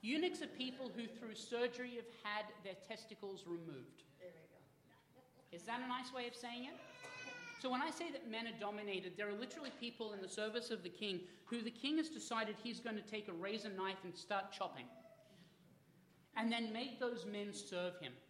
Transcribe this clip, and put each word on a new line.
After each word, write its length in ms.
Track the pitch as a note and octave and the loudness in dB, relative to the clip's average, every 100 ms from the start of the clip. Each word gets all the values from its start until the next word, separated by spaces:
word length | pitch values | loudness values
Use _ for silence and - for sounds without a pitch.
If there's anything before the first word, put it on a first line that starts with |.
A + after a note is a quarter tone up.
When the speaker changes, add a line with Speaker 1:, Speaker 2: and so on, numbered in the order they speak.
Speaker 1:
Eunuchs 400 | G#3+ D4+ F4 - | 4 6 6 4
are 40 | D4 | -2
people 440 | - B3+ B3+ B3+ | 0 -2 0 -4
who, 120 | G3 A#3 | -2 -4
through 280 | - A3+ | -4 -6
surgery, 640 | G#3+ - A#3+ A#3+ A#3+ B3 A#3+ | -6 0 4 4 4 -2 -2
have 80 | A3+ - | -6 -4
had 220 | G#3 G#3 G#3+ - | 0 2 0 -6
their 120 | F#3+ F#3 - | -6 -6 -6
testicles 580 | G#3+ - G#3+ G3+ F#3+ D#3 | -8 -8 -6 -6 -4 -2
removed. 580 | E3+ E3 C#3 B2 - - - | -2 -2 -6 -8 -14 -20 -16
Speaker 2:
There 100 | F3+ | -14
we 140 | E3 D#3+ | -14 -18
go. 1040 | D#3+ C3 - - - - - - - - E3+ | -20 -20 -20 -20 -20 -20 -20 -20 -20 -10 -8
Speaker 1:
Is 60 | |
that 180 | A3 A#3+ | 0 0
a 60 | B3+ | 2
nice 240 | B3 B3+ | 0 0
way 140 | C4 A#3+ | 0 -2
of 80 | |
saying 300 | B3 B3 A#3+ | -2 -6 -4
it? 100 | B3+ E4+ - - - - - - - - | -6 -8 -12 -10 -10 -6 -6 -6 -8 -2
So 80 | C4 | 4
when 100 | B3+ | 4
I 100 | D#4 | 4
say 200 | D#4 E4+ | 2 0
that 200 | C#4 A#3 | 0 -2
men 160 | A3 A#3 | 0 0
are 120 | F3+ | 0
dominated, 540 | G3+ G#3 G#3 F#3+ F3+ F3 | 0 0 2 2 0 0
there 120 | G#3 | 0
are 100 | G#3 | 2
literally 320 | B3+ E4 C#4 - | -2 -2 -4 -2
people 320 | A#3 A#3 A3 | -4 -2 -2
in 80 | G#3 | -2
the 80 | F#3 | -2
service 420 | - G#3+ A3+ A#3 | 0 2 2 0
of 120 | A3 | -2
the 80 | F3+ | -2
king 300 | - G#3 F#3 F3 - - | -2 2 2 0 -12 -2
who 160 | A#3+ | 0
the 80 | A3+ | 0
king 260 | - C#4 D#4 | 0 4 6
has 140 | D#4 | 4
decided 440 | A#3 - A3+ G#3+ G#3 | 0 0 2 4 2
he's 180 | B3 A3 | -2 -2
going 160 | A#3 G#3+ | 0 -2
to 60 | |
take 260 | G3+ G#3+ G#3 | 0 -2 -2
a 40 | |
razor 380 | E3+ F#3+ A3 A3 | 0 2 2 0
knife 280 | F#3+ F#3+ F#3+ | 2 2 2
and 100 | F#3 | -4
start 380 | - - G3+ F#3+ | -6 2 2 2
chopping, 340 | - F#3 C#3+ B2 - - - - - - - - - - - - - - - | 0 0 0 -10 -12 -16 -18 -20 -20 -20 -20 -20 -20 -20 -20 -20 -20 -4 2
and 160 | A3+ | 4
then 180 | A#3 A3+ | 6 4
make 300 | A3 C4 A#3 | 2 -2 2
those 240 | B3 A#3 | 2 2
men 300 | F#3 G#3 G#3 | 0 0 0
serve 440 | F#3+ - F3+ F3+ F3+ | -2 -2 2 2 0
him. 140 | C#3 A#2+ - | -6 -8 -16